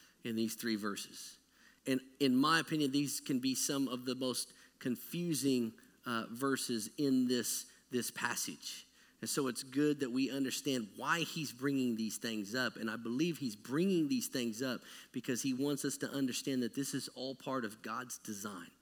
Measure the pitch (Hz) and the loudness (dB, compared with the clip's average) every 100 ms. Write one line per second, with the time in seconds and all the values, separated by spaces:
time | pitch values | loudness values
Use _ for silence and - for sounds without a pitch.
0 | - _ 123 113 110 - 120 107 104 98 | -20 _ -4 -2 -2 -2 -2 -2 -2 -4
1 | - - - - _ _ - _ - 131 | -8 -12 -14 -16 _ _ -20 _ -2 -2
2 | - - 139 127 139 160 - 156 143 139 | -2 2 4 6 6 4 2 2 2 2
3 | 143 - - 131 131 127 - 143 131 123 | 0 -2 0 0 2 0 2 2 0 0
4 | 127 127 131 117 - - - _ 131 117 | -4 -2 0 0 -4 -10 -20 _ -4 -2
5 | - 170 175 139 135 127 113 - - - | -4 -2 0 2 4 4 2 -4 -18 -12
6 | 127 117 104 117 139 131 - 117 104 - | -4 -2 -2 -2 0 2 0 -2 -2 0
7 | 139 131 123 123 110 - - - _ 123 | 4 6 6 2 2 -2 -6 -16 _ -2
8 | 113 - 120 120 - 80 - - - _ | -2 -2 -2 -2 -4 -6 -10 -12 -16 _
9 | - _ 113 - 131 113 135 131 147 147 | -20 _ -4 0 0 -2 -4 2 4 2
10 | 131 127 131 139 131 - 147 131 104 107 | 0 0 0 0 -2 -2 0 0 -2 -4
11 | 135 170 156 170 135 120 139 139 127 113 | 0 0 0 -2 -6 -2 0 2 2 0
12 | 110 - 117 107 98 123 120 101 110 113 | -2 -4 -4 -4 -4 -2 -2 -2 -4 -4
13 | 117 123 175 160 131 104 120 143 190 180 | -4 0 0 0 -4 -6 -2 2 4 4
14 | 147 127 - 135 117 107 131 117 - - | 4 2 0 0 -2 -2 -2 -4 -8 -18
15 | - 127 127 120 135 127 143 139 143 - | -10 -8 -2 0 0 0 0 0 -2 -2
16 | 127 139 135 - - 131 120 - 139 139 | -4 0 0 0 -2 0 0 -2 -2 -4
17 | - - 131 127 - 131 107 110 110 117 | -6 -6 -8 -6 -4 -2 -4 -6 -8 -6
18 | 123 - - 98 104 90 85 - | -6 -10 -8 -8 -6 -8 -12 -18